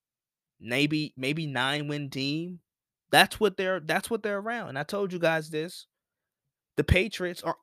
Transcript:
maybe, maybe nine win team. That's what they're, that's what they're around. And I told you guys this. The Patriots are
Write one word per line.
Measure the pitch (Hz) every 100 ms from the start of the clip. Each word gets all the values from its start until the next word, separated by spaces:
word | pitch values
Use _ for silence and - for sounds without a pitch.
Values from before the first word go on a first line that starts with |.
| _ _ _ _ _ _
maybe, | 104 123 147 156 151 -
maybe | 131 151 151
nine | 131 131 147 147
win | 147 143
team. | 139 139 151 175 180 _ _ _ _ _
That's | 151 190 -
what | 214 190
they're, | 185 185
that's | 156 170 -
what | 226
they're | 208 202
around. | 214 233 160
And | 135
I |
told | 151 202 196
you | 180
guys | 165 160 156
this. | 156 165 - - _ _ _ _ _ _ _ _ -
The |
Patriots | 147 180 208 - 180 175
are | - -